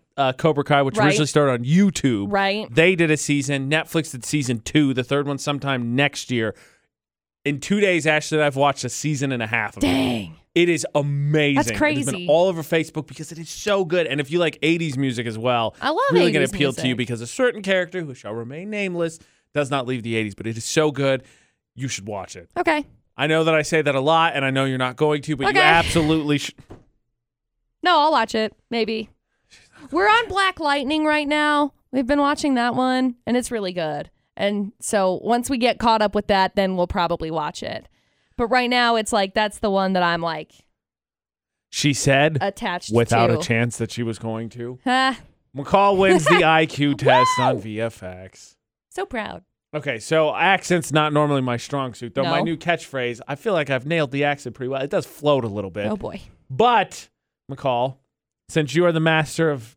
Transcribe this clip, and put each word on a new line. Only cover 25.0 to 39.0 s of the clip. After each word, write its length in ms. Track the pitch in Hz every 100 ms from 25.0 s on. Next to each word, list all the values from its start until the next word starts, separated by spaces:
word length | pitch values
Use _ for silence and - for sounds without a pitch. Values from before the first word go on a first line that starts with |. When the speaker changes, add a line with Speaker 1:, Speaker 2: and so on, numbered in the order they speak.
| 151 151
Speaker 1:
to, 140 | 156 147
but 120 | 381
Speaker 2:
Okay. 80 | 392
Speaker 1:
you 60 |
absolutely 760 | 240 165 170 170 156 160 147 147
should. 160 | - - - - _ _ _ _ _ _ _ _ _ _
Speaker 2:
No, 160 | 349 320
I'll 120 | 302
watch 220 | 277 226 220
it. 180 | 220 - _
Maybe. 400 | 233 214 220 220 _ _ _ _ - _ - 277
We're 180 | 311 415
on 200 | 453 453
Black 320 | 381 381 370
Lightning 440 | 294 285 262 311
right 240 | 302 302 294
now. 460 | 302 302 294 294 - _
We've 140 | 262 240
been 120 | 285
watching 340 | 285 294 294
that 200 | 254 240
one, 420 | 233 254 254 254 240 -
and 100 | 247
it's 140 | 240
really 220 | 233 185
good. 380 | 175 156 147 156 _ _ -
And 360 | 202 208 202 -
so 400 | - 208 185 180
once 260 | 202 240 240
we 80 | 262
get 200 | 240 -
caught 220 | 226 220
up 120 | 208
with 120 | 208 -
that, 280 | 196 190 202
then 200 | 190 185
we'll 100 | 180
probably 420 | 180 170 170 160
watch 320 | 160 151 -
it. 240 | - - - _ _ _ _ -
But 120 | 233
right 200 | 254 247
now, 260 | 247 240
it's 160 | 226